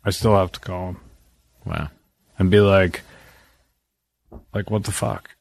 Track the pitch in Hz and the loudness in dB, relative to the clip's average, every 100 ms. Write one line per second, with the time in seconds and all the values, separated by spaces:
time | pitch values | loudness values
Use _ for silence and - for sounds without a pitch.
0 | 104 92 113 101 92 - - 90 92 90 | -4 -2 2 2 2 -6 -12 -10 -10 -12
1 | - _ _ _ _ _ - 78 76 _ | -18 _ _ _ _ _ -8 -8 -8 _
2 | _ _ _ - 95 104 101 98 92 - | _ _ _ -2 4 6 6 4 2 -2
3 | - - - _ _ _ _ _ _ _ | -18 -20 -20 _ _ _ _ _ _ _
4 | _ _ _ - _ 104 98 107 104 - | _ _ _ -20 _ -10 -4 -4 -4 -6
5 | 113 92 - _ | -6 -8 -14 _